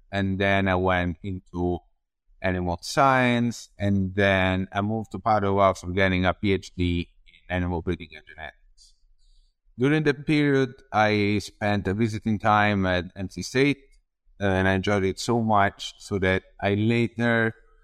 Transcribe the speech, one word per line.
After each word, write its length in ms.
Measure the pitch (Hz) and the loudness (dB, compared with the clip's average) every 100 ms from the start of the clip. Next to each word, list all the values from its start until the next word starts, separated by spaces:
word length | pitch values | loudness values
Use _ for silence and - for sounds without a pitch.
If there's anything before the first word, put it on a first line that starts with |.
| _ | _
and 280 | 98 98 95 | -4 -2 0
then 280 | 98 98 95 | 0 2 2
I 60 | |
went 440 | 92 92 90 90 85 | 0 2 0 -2 -6
into 560 | 104 92 - 87 90 87 - _ _ _ _ _ | -10 -12 -10 -4 -2 -4 -8 _ _ _ _ _
animal 360 | 95 90 90 85 | -4 -2 -2 -6
science, 880 | - - 139 131 123 120 120 - - - | -4 0 2 4 2 0 -2 -6 -14 -6
and 340 | 101 98 92 98 | -2 0 0 2
then 520 | 98 95 92 92 95 | 2 4 2 0 -4
I 80 | 101 | -4
moved 320 | 104 110 104 | -4 -4 -6
to 60 | 98 | -6
Padua 560 | 117 107 98 98 98 92 | 0 0 2 4 2 2
for 160 | 90 | -4
getting 340 | 92 95 90 92 | 0 2 2 0
a 80 | |
P 180 | 85 104 | 0 0
H 220 | 95 - - | -2 -4 -4
D 320 | 90 87 82 _ - | -2 -2 -6 _ -20
in 300 | - - 90 | -20 -6 -4
animal 260 | 87 82 | -2 -4
breeding 280 | 90 82 80 | -4 -6 -8
and 120 | 78 - | -20 -20
genetics. 680 | 78 76 - _ _ - _ _ _ _ _ _ _ _ - | -18 -18 -18 _ _ -20 _ _ _ _ _ _ _ _ -2
During 240 | 135 156 | 0 2
the 100 | 147 | 0
period, 600 | 139 143 147 143 135 127 - _ | 0 0 0 2 2 0 -4 _
I 480 | 107 107 104 101 104 | 0 2 2 2 0
spent 460 | - - 104 104 95 | -4 -6 -2 0 0
a 60 | |
visiting 460 | 101 117 107 110 104 | 0 -2 -2 -4 -2
time 460 | 107 104 104 101 92 | 2 2 2 2 0
at 200 | 90 87 98 | -2 -4 -8
N 140 | 92 | -12
C 140 | 90 | -10
State, 340 | - 131 143 135 _ _ _ _ _ - | -4 0 2 0 _ _ _ _ _ -4
uh, 60 | 98 | 0
and 200 | 95 95 | 2 2
I 60 | |
enjoyed 320 | 95 98 101 95 | 2 0 0 0
it 160 | 87 | -2
so 200 | - 120 | -2 0
much 520 | 110 104 98 - - - | 2 2 2 -2 -12 -16
so 200 | - 101 | -8 -2
that 240 | 92 92 - - | 0 0 -4 -6
I 120 | 101 | -2
later 840 | 101 110 117 117 - 120 117 113 - _ _ | 0 2 0 0 -2 0 0 0 -4 _ _